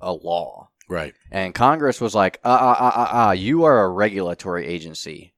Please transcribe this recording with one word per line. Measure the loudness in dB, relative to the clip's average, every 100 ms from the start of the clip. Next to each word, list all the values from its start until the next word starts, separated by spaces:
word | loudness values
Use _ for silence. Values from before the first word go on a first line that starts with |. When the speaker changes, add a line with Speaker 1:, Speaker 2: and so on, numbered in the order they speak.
Speaker 1:
a | -8
law. | -6 -4 -4 -4 -12 -20 _ -10
Speaker 2:
Right. | -8 -8 -12 -10
Speaker 1:
And | -6 -6
Congress | 2 2 2 0 -2
was | -2 2
like, | 0 0
"Uh, | 2
uh, | 4 4 4
uh, | 2 2
uh, | 0 2 2
uh, |
you | 2 0 2
are | 4 4
a | 4
regulatory | 2 0 0 -4 -6 -6 -6 -4
agency, | -8 -10 -14 -14 -16 -18